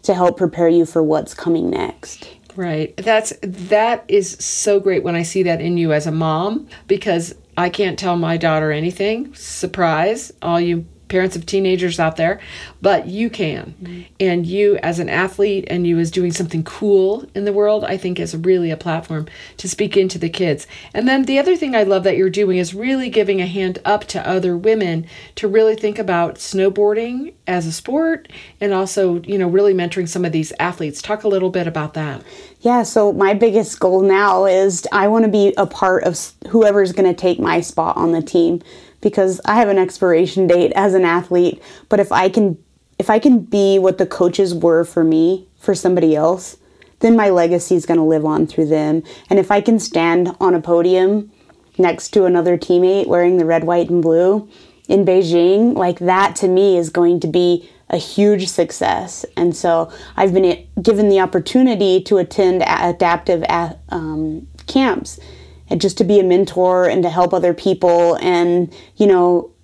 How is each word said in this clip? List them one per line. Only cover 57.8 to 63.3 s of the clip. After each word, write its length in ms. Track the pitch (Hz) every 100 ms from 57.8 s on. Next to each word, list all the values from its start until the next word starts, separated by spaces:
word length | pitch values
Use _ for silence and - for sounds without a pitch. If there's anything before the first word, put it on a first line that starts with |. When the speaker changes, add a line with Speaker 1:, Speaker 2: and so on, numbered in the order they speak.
| _
Speaker 1:
a 60 | 175
huge 500 | - - 208 202 185
success. 800 | - 170 - - - 185 - - -
And 180 | 175
so 380 | 165 175 165 165 - - -
I've 160 | 196
been 340 | 185 185 - - -
given 280 | 185 202 208
the 120 | 196
opportunity 800 | 185 185 - 254 262 208 196 185
to 160 | 190 196
attend 440 | 175 - 190 185
a-, 260 | - 165 175
adaptive 520 | 170 175 170 -